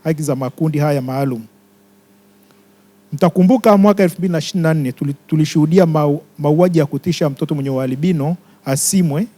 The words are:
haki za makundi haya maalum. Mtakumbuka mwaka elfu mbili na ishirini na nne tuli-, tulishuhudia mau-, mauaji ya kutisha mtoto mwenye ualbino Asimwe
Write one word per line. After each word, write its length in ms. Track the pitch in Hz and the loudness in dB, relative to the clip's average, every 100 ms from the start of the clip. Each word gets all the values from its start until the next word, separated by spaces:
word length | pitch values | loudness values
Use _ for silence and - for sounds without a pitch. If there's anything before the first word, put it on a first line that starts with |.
haki 180 | 160 156 | -6 -4
za 140 | 151 131 | -4 -4
makundi 420 | 127 - 160 147 | -6 -4 -4 0
haya 240 | 147 139 | 0 -2
maalum. 400 | 127 131 139 117 110 _ _ _ _ _ _ _ _ _ _ _ _ _ _ _ - | -4 -4 -4 -6 -10 _ _ _ _ _ _ _ _ _ _ _ _ _ _ _ -12
Mtakumbuka 640 | 147 180 185 180 254 226 208 | 0 0 4 4 4 4 6
mwaka 260 | 202 202 | 4 4
elfu 160 | 180 - | 0 0
mbili 140 | 180 | -2
na 60 | 165 | -2
ishirini 240 | - 185 | -4 -2
na 120 | 160 | 0
nne 180 | 160 131 | 0 -2
tuli-, 220 | - 143 143 - | -4 -6 -6 -2
tulishuhudia 580 | 156 151 - 156 185 170 | 0 0 0 2 4 4
mau-, 340 | 156 147 147 - - | 2 0 -2 -6 -6
mauaji 400 | 147 151 185 165 | 0 2 2 2
ya 80 | 143 | 0
kutisha 440 | 139 180 160 156 | -2 -4 -2 -2
mtoto 240 | 135 156 | -4 -6
mwenye 160 | 151 135 | -4 -4
ualbino 680 | 131 131 131 170 165 143 175 _ _ - | -4 -4 -2 -2 0 -2 -6 _ _ -6
Asimwe 600 | 135 - 196 170 143 226 | -4 0 0 0 -2 -6